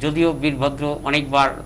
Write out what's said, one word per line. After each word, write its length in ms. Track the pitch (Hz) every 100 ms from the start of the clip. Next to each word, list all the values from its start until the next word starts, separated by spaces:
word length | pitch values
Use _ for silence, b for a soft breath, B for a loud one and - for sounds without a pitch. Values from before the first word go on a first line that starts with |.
যদিও 320 | 147 151 170
বীরভদ্র 640 | 143 147 135 139 139 147 147
অনেকবার 580 | 139 147 139 139 135 127